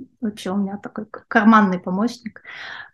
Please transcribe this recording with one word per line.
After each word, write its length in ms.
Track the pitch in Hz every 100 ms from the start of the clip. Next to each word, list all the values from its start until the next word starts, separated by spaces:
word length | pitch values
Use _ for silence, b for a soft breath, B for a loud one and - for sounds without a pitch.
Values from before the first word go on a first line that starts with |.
| 262 _
вообще 280 | 220 208 190
у 40 | 202
меня 220 | 196 196
такой 260 | - -
к-, 200 | 214 - -
карманный 500 | 226 208 220 196 180
помощник. 640 | 185 185 233 - - - B B B B B